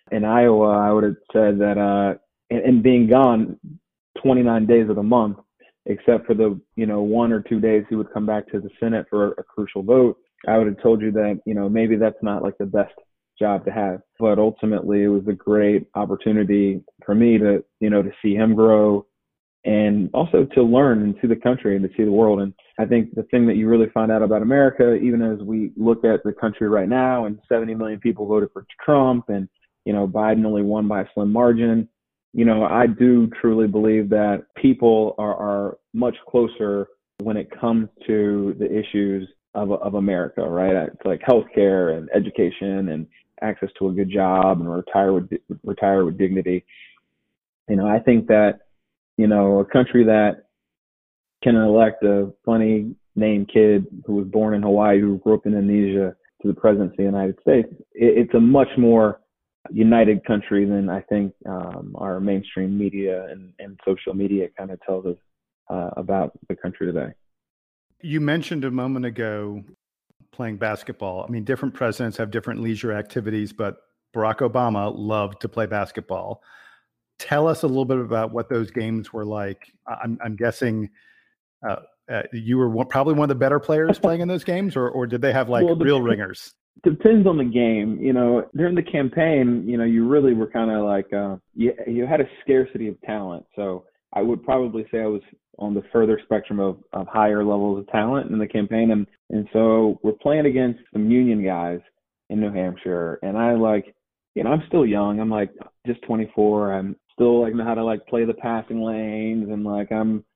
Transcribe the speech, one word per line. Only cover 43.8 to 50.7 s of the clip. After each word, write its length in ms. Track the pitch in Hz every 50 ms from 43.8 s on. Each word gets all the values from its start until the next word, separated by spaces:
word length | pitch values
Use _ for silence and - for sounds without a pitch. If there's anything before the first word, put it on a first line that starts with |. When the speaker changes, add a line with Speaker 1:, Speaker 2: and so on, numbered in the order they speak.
| 98 95
Speaker 1:
a 40 | 90
good 160 | 98 98 92
job 500 | 98 101 95 92 95 95 95 95 95 85
and 120 | 82 85
retire 420 | 85 87 - - - 98 98 95 98
with 160 | 92 92 -
di-, 100 | 87 - _ - 98 - -
retire 420 | 101 101 - 104 98 98 95 92
with 120 | 80 87
dignity. 480 | 95 98 90 95 95 87 90 90 90 - _ - - - - _ _ _ _ _ _ _ _ _ _ _ _ _ _ _ -
You 60 | 104
know, 120 | 95 98
I 120 | 104 107 117
think 280 | 117 127 120 113 107
that, 340 | - 110 107 107 101 98 - _ _ _ _ _ _ _ _ _ _ _
you 100 | - 110
know, 320 | 107 107 101 101 98 101 98
a 60 | 98
country 380 | - - 131 123 - - 123 113
that 400 | 110 110 107 104 104 - - - _ _ _ _ _